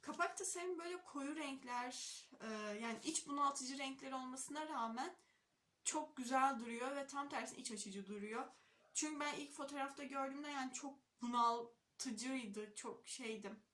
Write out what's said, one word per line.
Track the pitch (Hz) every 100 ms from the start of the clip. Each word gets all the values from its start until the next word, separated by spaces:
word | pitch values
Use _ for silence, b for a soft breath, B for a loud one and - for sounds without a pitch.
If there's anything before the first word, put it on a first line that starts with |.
Kapak | - 302 349 -
tasarımı | 370 359 359 349
böyle | 339 359
koyu | - 285 277 302
renkler, | 285 269 254 247 247 254 - - - -
e, | 220 214 214 208
yani | 233 220
iç | 240 320 -
bunaltıcı | 285 277 277 262 277
renkler | 269 269 269
olmasına | 262 254 262 - 294 311
rağmen | 294 226 226 311 359 b b b b _ _
çok | - 302 302 -
güzel | 240 262 269 262
duruyor | 233 233 254 285
ve | 277
tam | 277 285
tersine | 285 254 -
iç | -
açıcı | 214 208 196 190
duruyor. | 208 208 226 269 B B B -
Çünkü | - 311 302
ben | 294
ilk | 285 285
fotoğrafta | - 277 285 269 277
gördüğümde | 285 277 269 277 294
yani | 285 262
çok | 254 277 277 _ _
bunaltıcıydı, | 240 240 233 233 233 - _ _ 269 214 247 262 226 202 214
çok | - 226 233 -
şeydi. | - 233 220 202 214 -